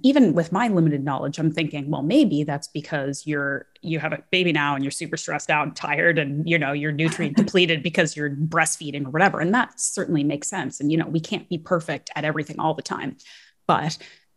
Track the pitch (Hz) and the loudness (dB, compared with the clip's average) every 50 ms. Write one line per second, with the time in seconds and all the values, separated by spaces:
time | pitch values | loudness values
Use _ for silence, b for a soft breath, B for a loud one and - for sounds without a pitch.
0 | - 262 277 294 240 165 - 170 160 - 180 202 240 226 196 170 165 151 147 135 | 4 4 6 6 6 6 6 2 0 0 0 0 2 2 4 4 4 4 2 0
1 | 135 147 135 135 139 143 - 165 156 156 156 170 156 147 151 143 139 147 151 131 | -2 -4 -4 -4 -4 -4 -2 0 0 0 0 0 -2 -2 -4 -6 -4 -4 -4 -2
2 | 139 - 247 320 269 202 147 147 151 156 143 147 - - - 151 - - 160 143 | 0 4 4 6 6 4 2 0 0 -2 -4 -6 -6 -8 -10 -10 -6 -4 -4 -4
3 | 135 139 139 - - 151 147 143 143 139 139 - - _ _ _ - 165 160 151 | -2 -4 -6 -6 -6 -4 -4 -2 -2 -2 -4 -6 -8 _ _ _ -6 -4 -4 -2
4 | 160 160 151 - - - 185 185 180 175 151 151 143 143 143 135 139 143 - - | -2 -2 -4 -4 -4 0 2 2 4 4 4 4 4 2 2 0 -2 -4 -4 -6
5 | 165 156 170 - - 170 151 147 - - 156 151 160 160 - - - 151 147 160 | -8 -6 -6 -6 -6 -6 -6 -4 0 0 2 2 0 -2 -6 -6 -6 -4 0 2
6 | 165 170 160 165 143 139 143 151 160 165 165 160 139 139 143 147 147 156 147 143 | 2 4 4 2 0 -2 -2 -2 0 0 0 0 0 0 -2 -2 -2 -2 -2 0
7 | 160 156 - - - 143 - 226 202 - - 180 180 170 165 151 - 170 - 185 | 0 0 0 -2 -4 0 2 2 2 4 4 4 4 4 2 0 -2 -2 0 2
8 | 165 151 - 151 147 143 139 143 160 160 165 165 160 - - - 160 143 143 143 | 0 0 0 -4 -4 -4 -2 -2 -2 0 2 2 2 2 -2 -6 -8 -8 -8 -6
9 | 139 131 143 160 196 190 - - 160 180 220 254 - - - - - - - 202 | -6 -2 2 2 2 4 2 0 0 0 2 0 0 -2 -6 -6 -6 -4 -4 -4
10 | - - 165 143 143 147 143 147 - - 202 180 135 - - - 147 147 160 165 | -2 0 0 0 0 0 -2 -4 -6 -8 -6 -6 -6 -8 -6 -4 -2 0 0 0
11 | - - 160 165 160 - 220 - - - 175 160 - - 185 165 160 165 143 - | 0 0 -2 -4 -2 -4 -6 -6 -6 -6 -8 -6 -2 0 0 0 0 -2 -6 -8
12 | - - - 151 151 151 151 156 147 - - - - 160 156 - - - - - | -8 -10 -6 -4 -2 -2 -2 -2 -4 -6 -4 -2 -2 -2 -2 -4 -6 -8 -8 -6
13 | - - - B B B B B B B B B _ - 135 - 147 160 - - | -6 -8 -10 B B B B B B B B B _ 2 2 2 2 -2 -4 -8
14 | B B B B B B _ | B B B B B B _